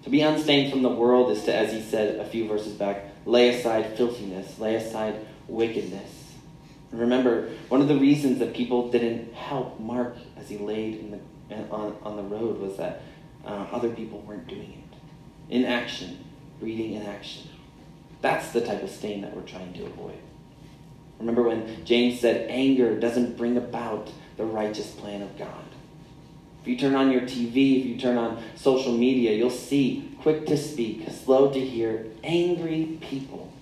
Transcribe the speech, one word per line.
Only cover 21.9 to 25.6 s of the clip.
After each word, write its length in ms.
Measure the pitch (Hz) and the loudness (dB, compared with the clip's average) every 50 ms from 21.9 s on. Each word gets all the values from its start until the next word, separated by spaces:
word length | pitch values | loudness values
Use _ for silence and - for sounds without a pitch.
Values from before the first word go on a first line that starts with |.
| 120 120 123 123 120 - | 4 6 6 4 2 4
said, 280 | - 117 107 - - - | 4 4 4 4 0 -2
"Anger 480 | 120 127 135 135 135 123 123 113 107 107 | -2 2 4 4 6 6 6 4 4 2
doesn't 380 | 117 120 117 127 120 110 - | 0 0 2 2 0 0 0
bring 200 | - 120 120 123 | -2 0 0 0
about 540 | 120 113 - 117 117 117 110 107 104 - - - - - - - | 0 0 -2 -6 -6 -6 -4 -6 -6 -8 -10 -14 -18 -20 -18 -8
the 80 | - 110 | -6 -4
righteous 460 | 110 110 110 107 104 107 - 104 - | -4 -2 -2 -2 -2 -2 -6 -8 -10
plan 320 | - - - 104 101 101 101 | -10 -14 -12 -10 -8 -8 -10
of 120 | 95 - | -10 -10
God." 280 | - - - - - | -12 -12 -12 -12 -14